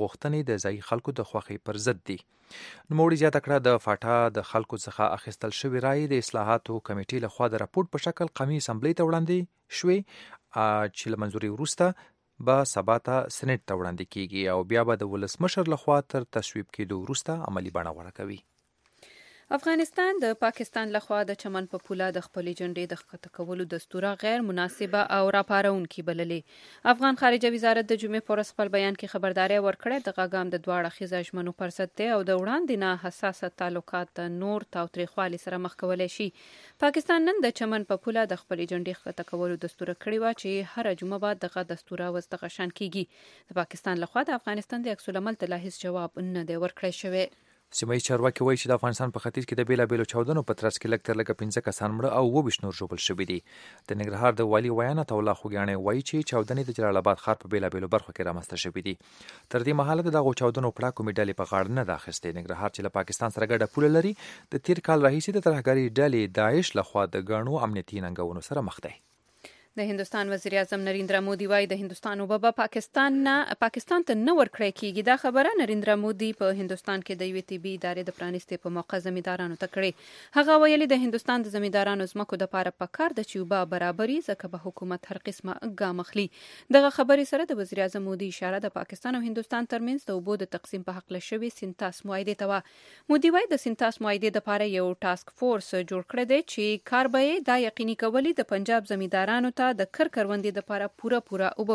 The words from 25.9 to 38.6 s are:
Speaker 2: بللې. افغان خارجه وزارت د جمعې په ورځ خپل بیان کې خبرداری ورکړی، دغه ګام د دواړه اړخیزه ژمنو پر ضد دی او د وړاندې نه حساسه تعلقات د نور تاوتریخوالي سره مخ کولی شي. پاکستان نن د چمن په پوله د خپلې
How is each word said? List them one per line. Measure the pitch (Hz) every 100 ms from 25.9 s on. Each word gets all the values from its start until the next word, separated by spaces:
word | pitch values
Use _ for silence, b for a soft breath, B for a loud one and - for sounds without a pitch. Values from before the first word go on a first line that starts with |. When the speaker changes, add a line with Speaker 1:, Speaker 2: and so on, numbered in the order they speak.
| - 170
Speaker 2:
بللې. | 165 170 170 - B B B 233
افغان | 247 269 254
خارجه | 262 240 240
وزارت | 233 226 226 220
د | 220
جمعې | 220 208 -
په | 208
ورځ | 208
خپل | - 202 196
بیان | 196 196
کې | 196
خبرداری | 196 190 185 190 202
ورکړی، | 196 190 233 269 220
دغه | 190 185
ګام | 190 180
د | 175 175
دواړه | 180 170
اړخیزه | - 185 180 170
ژمنو | 185 175 -
پر | 180 -
ضد | 185 -
دی | 226
او | 220
د | 185 185
وړاندې | 196 285 339 220
نه | 190 180
حساسه | 185 - 202 185 180 -
تعلقات | 180 175 - 180 175 -
د | 175 175
نور | 196 214 226 175
تاوتریخوالي | 170 180 175 - 185 170 -
سره | 180 180
مخ | -
کولی | 185 185 180 -
شي. | 202 B B B B B 294
پاکستان | 311 294 339 330
نن | 403 247
د | -
چمن | 220 220 202
په | 190 -
پوله | 226 214
د | 180
خپلې | - 175